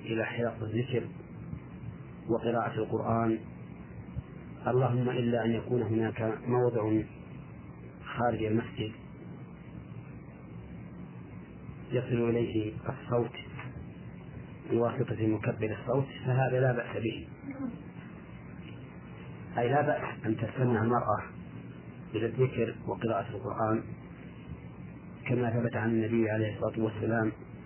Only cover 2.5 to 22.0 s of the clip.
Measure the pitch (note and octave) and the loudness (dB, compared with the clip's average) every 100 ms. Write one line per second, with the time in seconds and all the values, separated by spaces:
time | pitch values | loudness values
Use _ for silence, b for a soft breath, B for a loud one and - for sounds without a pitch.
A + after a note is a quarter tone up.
2.5 | A#2 G#2+ A2 G#2+ A2 A#2 A2+ A2+ A2+ - | 2 2 0 0 0 2 4 4 2 -2
3.5 | - - - - - - - - - - | -12 -12 -12 -12 -12 -8 -8 -8 -12 -12
4.5 | - B2 B2+ B2 B2 B2 B2+ A#2 A#2 A#2 | -6 2 6 6 6 4 2 4 4 4
5.5 | A2+ - B2 G#2+ A2 A2 A2+ A2 A2 A#2+ | 2 2 2 4 4 2 2 0 0 2
6.5 | B2 B2 A#2 G#2+ G#2+ G#2+ - - - - | 4 6 4 4 4 2 -8 -14 -12 -12
7.5 | - - - - - - - A#2+ G#2+ A2 | -14 -14 -14 -14 -12 -8 2 2 4 4
8.5 | A2 - - A2 - - - - - - | 4 2 -4 -4 -6 -12 -12 -12 -12 -12
9.5 | - - - - - - - - - - | -12 -12 -12 -10 -12 -12 -12 -12 -14 -14
10.5 | - - - - - - - - - - | -12 -12 -12 -12 -12 -12 -12 -12 -12 -12
11.5 | - - - - B2 B2 A#2+ A#2 A#2 A2+ | -14 -12 -12 -2 -2 2 2 4 4 4
12.5 | A2 G#2+ - - - - A#2+ A2+ - - | 2 0 -2 -6 -6 0 2 2 -4 -10
13.5 | - - - - - - - - - - | -10 -8 -10 -10 -12 -12 -12 -12 -12 -12
14.5 | - - A2+ A#2 A#2 A#2 G#2+ A2 G#2+ A#2+ | -10 2 4 4 2 0 2 4 4 2
15.5 | A2 G#2+ G2+ - C3 C#3 - C3 B2+ C3 | 0 0 -2 2 2 2 -2 2 6 6
16.5 | B2+ C3 A#2 - G#2+ A2 - - - C#4 | 6 6 4 0 0 -2 -2 -8 -10 -10
17.5 | C4+ B3+ - - - - - - - - | -6 -6 -6 -12 -12 -12 -14 -14 -14 -12
18.5 | - - - - - - - - - - | -12 -12 -12 -12 -14 -14 -12 -12 -12 -6
19.5 | A#2 A#2+ C#3+ C#3+ - - - G#2+ A2 G#2+ | 0 4 6 6 2 0 -4 0 2 0
20.5 | - B2 A2+ A2+ A#2+ - G#2 - - - | 4 4 6 6 4 4 0 0 -10 -10
21.5 | - - - - - | -10 -12 -12 -12 -12